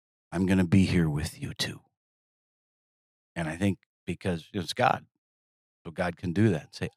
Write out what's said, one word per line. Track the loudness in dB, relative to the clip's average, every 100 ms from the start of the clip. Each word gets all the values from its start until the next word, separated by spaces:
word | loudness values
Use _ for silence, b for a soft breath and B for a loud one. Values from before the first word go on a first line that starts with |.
| _ _ _
I'm | -2 2
gonna | 2
be | 4 4 4
here | 4 0
with | -2 -6 -8
you | -10
too." | -6 -8 -8 _ _ _ _ _ _ _ _ _ _ _ _ _ _ _ -8
And | -6
I | -2
think | -2 -2 _ _ -10
because | -6 -4 -4 -6
it's | -8 -6
God, | 0 2 0 -6 _ _ _ _ _ _ _
so | -10
God | -4 -4 -4
can | -2
do | 2 2
that | 2
and | -4
say, | -10 -8